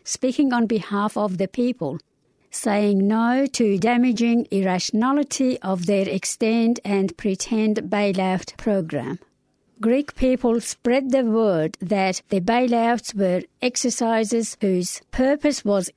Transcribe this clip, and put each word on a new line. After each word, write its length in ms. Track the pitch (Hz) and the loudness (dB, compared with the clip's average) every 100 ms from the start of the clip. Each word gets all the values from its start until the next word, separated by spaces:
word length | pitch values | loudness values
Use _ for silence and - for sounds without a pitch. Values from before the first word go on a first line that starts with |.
speaking 500 | - - 254 247 269 | -10 -4 -2 2 2
on 120 | 240 220 | 2 0
behalf 500 | 220 - 202 214 214 | 0 -2 -2 -2 -2
of 220 | 208 180 | -4 -2
the 100 | 190 | -4
people, 520 | - 247 - 143 160 _ _ _ _ _ | -2 -2 -2 -6 -8 _ _ _ _ _
saying 580 | - 226 208 208 196 202 | -6 -2 2 2 4 2
no 380 | 220 233 254 277 | 2 2 2 0
to 320 | - 220 190 | 0 2 2
damaging 680 | 226 240 254 226 233 233 - | 2 2 2 2 2 2 0
irrationality 1120 | 196 185 180 - 214 254 285 277 - 254 254 | -2 0 -2 -2 0 2 0 -2 -2 -2 -2
of 240 | 190 185 175 | -4 -2 0
their 240 | 196 196 | 0 0
extend 680 | 190 - - 220 233 226 240 | -2 -6 -2 0 2 2 0
and 320 | 202 196 190 - | 0 0 0 -2
pretend 640 | 202 190 - 220 220 214 | -4 -4 -2 0 2 0
bailout 800 | 196 208 202 185 185 185 - - | -2 0 0 0 0 -2 -4 -6
program. 640 | 220 196 160 143 113 185 _ _ _ _ _ - | -2 0 -2 -6 -6 -8 _ _ _ _ _ -4
Greek 360 | 220 262 285 - | 0 0 -2 -2
people 440 | 262 254 240 233 | 0 2 0 0
spread 520 | - - 240 262 269 | -4 -4 0 0 2
the 120 | 269 | 0
word 540 | 233 226 214 165 156 - | 2 2 2 2 -2 -4
that 440 | 175 196 190 185 - | -4 0 0 -2 -2
the 120 | 196 | -2
bailouts 720 | 175 240 254 233 233 240 - | 0 0 2 2 2 0 -4
were 300 | 202 190 180 - - | -2 0 0 -4 -4
exercises 960 | 247 247 240 - 226 226 214 233 220 - | -4 -2 -4 -2 0 0 0 -2 -4 -2
whose 420 | 196 180 180 - _ | 0 0 -2 -8 _
purpose 520 | - 262 294 294 - | 0 0 2 0 0
was 280 | 202 196 180 | 0 0 -2